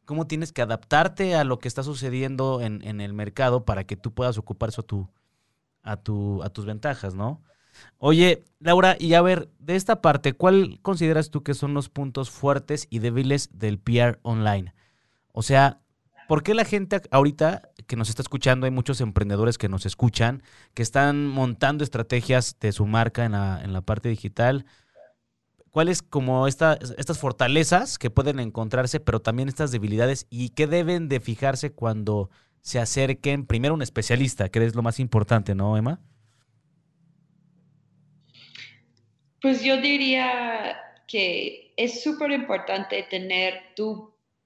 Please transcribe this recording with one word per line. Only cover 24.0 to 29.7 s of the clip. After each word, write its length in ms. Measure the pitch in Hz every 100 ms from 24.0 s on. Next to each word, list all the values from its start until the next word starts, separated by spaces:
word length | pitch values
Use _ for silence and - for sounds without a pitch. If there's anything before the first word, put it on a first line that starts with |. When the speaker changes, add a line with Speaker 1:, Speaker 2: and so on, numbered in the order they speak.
| 120
Speaker 1:
digital? 560 | 110 - - 120 135 139 _ _ - - _ _ _ _ _ _
¿Cuáles 320 | 156 165 170
como 440 | - 147 127 127 135
esta, 300 | 131 160 151 123 -
estas 180 | 135 156
fortalezas 800 | 139 - 127 151 156 180 262 -
que 140 | 123
pueden 280 | 139 139 135
encontrarse, 600 | 117 113 110 127 127 -
pero 200 | - 110
también 300 | - 120 135
estas 220 | 131 147